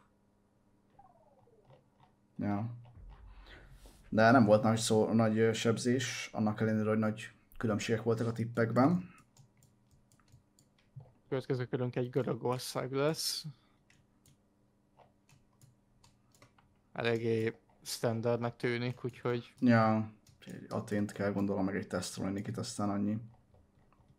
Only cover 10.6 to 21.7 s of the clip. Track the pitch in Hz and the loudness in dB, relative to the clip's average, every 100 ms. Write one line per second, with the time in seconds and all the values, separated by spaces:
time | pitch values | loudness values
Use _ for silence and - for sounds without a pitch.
10.6 | _ _ _ - - _ - 131 - 131 | _ _ _ -20 -20 _ -8 -6 -2 -4
11.6 | 123 135 123 127 123 135 123 117 127 127 | -2 -2 -2 -2 -2 -2 -2 -2 -2 -2
12.6 | - 135 131 135 147 160 - - 160 - | -4 -6 -4 0 0 0 -4 -6 -8 -14
13.6 | _ _ _ _ _ _ _ _ _ _ | _ _ _ _ _ _ _ _ _ _
14.6 | _ _ _ _ - _ _ _ _ _ | _ _ _ _ -20 _ _ _ _ _
15.6 | - _ _ _ _ _ _ _ - _ | -20 _ _ _ _ _ _ _ -20 _
16.6 | _ _ _ - 117 117 117 113 110 - | _ _ _ -4 -2 0 0 0 -2 -4
17.6 | _ _ - - 123 113 117 120 117 - | _ _ -12 -4 -2 -2 0 -2 -2 -4
18.6 | 127 120 123 123 123 - 123 120 120 - | -4 -2 -4 -6 -10 -6 -4 -4 -6 0
19.6 | 127 117 110 110 110 - _ - - - | 4 6 6 2 -2 -8 _ -20 -18 -16
20.6 | - - 107 104 101 - 101 98 101 98 | -8 -8 -4 -4 -4 -2 -2 0 0 0
21.6 | 98 | -2